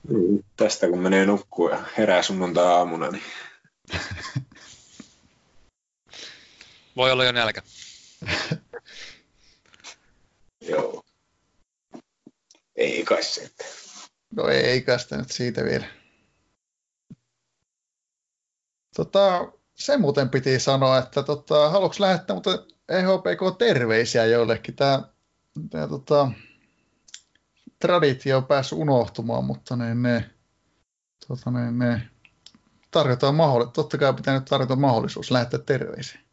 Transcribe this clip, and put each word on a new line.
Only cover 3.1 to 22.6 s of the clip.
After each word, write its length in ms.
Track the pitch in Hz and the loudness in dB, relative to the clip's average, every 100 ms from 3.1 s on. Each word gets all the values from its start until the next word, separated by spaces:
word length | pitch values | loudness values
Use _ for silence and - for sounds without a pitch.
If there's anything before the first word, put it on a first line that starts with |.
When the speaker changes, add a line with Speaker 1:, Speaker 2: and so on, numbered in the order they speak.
Speaker 1:
niin 120 | - - - - _ _ _ - 87 - 95 - 135 131 - - - _ - - _ _ _ _ _ _ _ _ _ _ - - - - _ - - _ | -8 -14 -18 -20 _ _ _ -12 -10 -10 -12 -10 -10 -10 -20 -20 -20 _ -20 -20 _ _ _ _ _ _ _ _ _ _ -20 -20 -20 -20 _ -20 -20 _
Speaker 2:
Voi 160 | 127 131 | 0 2
olla 140 | 127 | 4
jo 60 | 127 | 2
nälkä. 300 | 123 113 - - - - - - _ 110 - - 160 _ 480 - - - - _ _ _ _ _ _ - - _ _ _ _ _ _ | 2 -2 -4 -16 -20 -20 -20 -20 _ -8 -6 -6 -8 _ -20 -20 -20 -20 -20 _ _ _ _ _ _ -20 -20 _ _ _ _ _ _
Speaker 1:
Joo. 420 | 82 78 - - _ _ _ _ _ _ _ _ _ - _ _ - _ _ _ _ | -4 -4 -4 -8 _ _ _ _ _ _ _ _ _ -20 _ _ -20 _ _ _ _
Ei 280 | - - 62 | -2 -2 -2
kai 200 | - 85 | -2 -2
se. 280 | - - 76 - - - - - - _ _ | -2 -8 -12 -18 -18 -18 -20 -20 -20 _ _
Speaker 3:
No 120 | - 143 | -4 0
ei 340 | 139 127 127 | 2 2 0
kai 180 | 131 123 | 0 -2
sitä 180 | - 139 | -2 -8
nyt 140 | - | -8
siitä 320 | - 123 120 | -6 -6 -4
vielä. 220 | 123 127 - - _ _ _ _ _ _ _ _ _ _ _ - _ _ _ _ _ _ _ _ _ _ _ _ _ _ _ _ _ | -2 -4 -6 -18 _ _ _ _ _ _ _ _ _ _ _ -20 _ _ _ _ _ _ _ _ _ _ _ _ _ _ _ _ _
Tota, 560 | - 160 196 196 180 - _ _ | -8 -2 2 4 2 -4 _ _
se 220 | - - 285 | -10 -2 2
muuten 320 | 147 139 131 | 2 2 0
piti 300 | 135 135 127 | 0 0 0
sanoa, 380 | - 135 131 131 | 2 2 4 2
että 260 | 127 143 | 0 -6
tota, 460 | 131 143 - 151 151 | -4 -6 2 4 4
haluatko 280 | 196 175 - | 2 0 0
lähettää 340 | 196 175 - | 0 0 -2
muuten 260 | 185 190 180 | -4 -4 -4